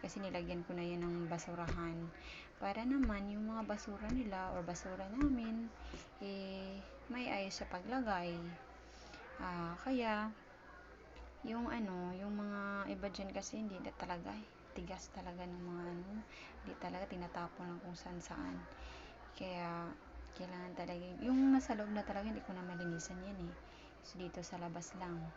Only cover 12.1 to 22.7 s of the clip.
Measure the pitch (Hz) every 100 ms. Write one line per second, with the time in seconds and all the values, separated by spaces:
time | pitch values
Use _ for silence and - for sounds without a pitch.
12.1 | 185 202 208 208 202 202 202 196 196 202
13.1 | 185 190 196 196 214 220 185 - - 180
14.1 | 175 185 214 214 - - - 175 185 -
15.1 | - 180 175 180 180 175 175 175 175 185
16.1 | 214 220 - - - 208 - 180 180 196
17.1 | 180 175 180 170 - 180 175 185 170 180
18.1 | 175 - - - 180 170 - - - -
19.1 | - - - 185 180 175 170 170 - -
20.1 | - - - 180 180 180 175 175 175 180
21.1 | 180 240 262 269 269 262 220 208 208 202
22.1 | 202 214 214 - 185 180